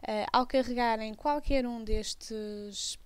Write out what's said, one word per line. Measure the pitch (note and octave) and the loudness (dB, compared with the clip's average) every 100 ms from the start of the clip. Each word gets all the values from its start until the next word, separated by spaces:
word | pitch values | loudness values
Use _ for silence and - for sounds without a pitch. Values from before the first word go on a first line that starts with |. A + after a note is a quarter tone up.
| - | -2
Eh, | G#3+ G3+ | -2 2
ao | A#3+ B3+ | 2 4
carregarem | C4+ B3 B3 A#3+ A3 A3 | 2 2 2 2 2 -2
qualquer | G#3 D4 D4 - C#4 | -4 0 0 4 2
um | B3 A#3 | 2 -2
destes | A3 A3 G#3 - - A3 G#3+ G#3 G#3 G3 - - | 0 0 0 -8 -8 -6 -6 -8 -8 -8 -6 -8